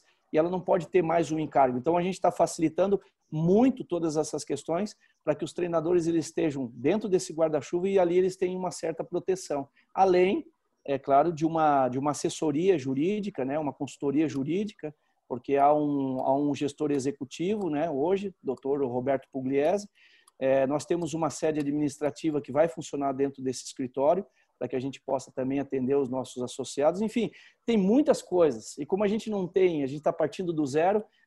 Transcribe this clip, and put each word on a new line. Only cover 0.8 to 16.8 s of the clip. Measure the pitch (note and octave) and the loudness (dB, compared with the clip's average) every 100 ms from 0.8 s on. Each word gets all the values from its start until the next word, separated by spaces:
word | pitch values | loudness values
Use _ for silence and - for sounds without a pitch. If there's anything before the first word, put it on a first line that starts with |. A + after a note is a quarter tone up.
| D3+ | 2
ter | F3+ | 2
mais | E3 E3+ D#3 | 4 2 0
um | D#3 | -2
encargo. | D3+ D3 C3 B2+ | 0 4 4 2
Então, | C#3+ F3 | 0 0
a | |
gente | F3 F3+ | 0 0
tá | F3+ | 0
facilitando | - E3+ - D#3+ D#3 F#3+ G3 - _ _ | 2 0 0 0 2 2 0 -2 _ _
muito | D#3+ E3 G3+ C4 - D#3 | 0 4 6 4 2 -4
todas | F3 E3 D3+ | -4 0 -2
essas | D3 D3+ | -2 -4
questões | - C#3+ - E3 G#3 - _ _ | -6 -6 -4 -4 -4 -10 _ _
pra | - | -4
que | D3+ E3 | -4 -6
os | |
treinadores, | - F3 E3 D#3+ F3+ D#3+ | -4 -2 0 2 2 2
eles | E3 D3+ | 0 -2
estejam | - E3 C#3 B2 | -2 -2 -2 -6
dentro | A2+ C3+ G#3 G#3+ | -2 0 0 0
desse | F3+ - | 0 0
guarda-chuva | D#3+ D#3+ D3+ - F3 G3 | -2 0 0 -2 -2 2
e | F#3+ | 2
ali | F3 F3+ | 4 4
eles | F#3 F3+ | 2 0
tenham | F#3 F#3 | -4 -2
uma | F3+ | -6
certa | - E3 E3 D#3+ | -6 -6 -6 -6
proteção. | F3 - F#3 - C#3+ C3+ _ _ | -4 -2 -4 -4 -6 -6 _ _
Além, | - F#3+ F3+ F#3 D#4+ - _ _ _ | 2 4 6 4 2 -4 _ _ _
é | - C3+ | -4 -4
claro, | - C#3 D#3+ | 4 4 4
de | D#3 D#3+ | 2 0
uma, | D#3+ D#3 C#3+ B2+ | 4 4 4 2
de | B2+ | 0
uma | D3 | -2
assessoria | C#3+ E3+ - D#3 C#3+ F#3 E3+ | -2 -4 -2 -2 2 2 2
jurídica, | C3+ C3+ E3+ G#3+ G3+ - C3 | 0 0 0 -2 -4 -6 -4
né, | D3 | -4
uma | D3 | -4
consultoria | - C#3 - C#3+ C#3 D#3 | -6 -10 -6 -2 0 0
jurídica, | C#3 C#3 F3+ G#3 - D3+ - _ _ - | -2 -2 -2 -4 -8 -14 -14 _ _ -10
porque | B2 - C#3 | -8 0 4
há | C#3+ | 6
um, | D3+ D3 C#3+ C3+ C3 | 4 2 0 -2 -2
há | C3+ C#3 | 0 0
um | D3 | 0
gestor | C3+ C#3+ - | -2 -4 -2